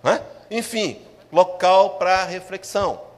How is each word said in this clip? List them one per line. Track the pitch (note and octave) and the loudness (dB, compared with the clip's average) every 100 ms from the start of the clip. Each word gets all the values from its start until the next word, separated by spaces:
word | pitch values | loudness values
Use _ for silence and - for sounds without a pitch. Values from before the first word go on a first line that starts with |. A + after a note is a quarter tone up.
Né? | C3 A3+ - - - | 0 -2 -4 -20 -8
Enfim, | A3+ A3+ A3+ F#3 G#2 - - _ | -8 -6 -4 -4 -6 -20 -20 _
local | D#3+ F#3 - F3+ F#3+ G3 - | 2 2 2 4 4 4 0
pra | F3+ F#3 F3+ | 0 0 0
reflexão. | F3+ F3+ F#3 - G3 F#3+ G2 - | -8 -10 -14 -6 -4 -4 -6 -14